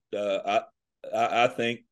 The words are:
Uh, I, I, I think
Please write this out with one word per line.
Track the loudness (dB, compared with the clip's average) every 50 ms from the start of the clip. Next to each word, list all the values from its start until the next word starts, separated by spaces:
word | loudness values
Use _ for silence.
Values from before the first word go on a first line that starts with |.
| _ _ -6
Uh, | -4 -2 -2 -2 -2 0
I, | 0 0 0 0 -2 _ _ _ _ _ _ -12 -6 0
I, | 0 0 2 4 4 2
I |
think | 2 2 0 -2 -2 -2 -4 -10 _